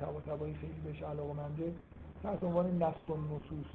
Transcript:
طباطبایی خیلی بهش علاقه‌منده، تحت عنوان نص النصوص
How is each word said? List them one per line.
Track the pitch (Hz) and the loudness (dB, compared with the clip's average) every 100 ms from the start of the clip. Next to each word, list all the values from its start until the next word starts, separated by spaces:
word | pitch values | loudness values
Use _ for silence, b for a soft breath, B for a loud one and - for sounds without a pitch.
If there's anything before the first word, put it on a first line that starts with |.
طباطبایی | 143 151 156 151 151 | -2 -2 -2 -2 -2
خیلی | 151 151 160 | -2 -4 -4
بهش | 156 151 | -4 -4
علاقه‌منده، | 156 147 147 147 147 151 170 175 - - - - | -2 -2 -2 -2 -2 0 0 -2 -8 -14 -12 -6
تحت | 208 196 | -2 2
عنوان | 180 175 180 175 | 4 6 6 6
نص | 160 156 - | 4 2 -2
النصوص | 156 151 147 - 151 143 | 0 0 -2 -2 -4 -6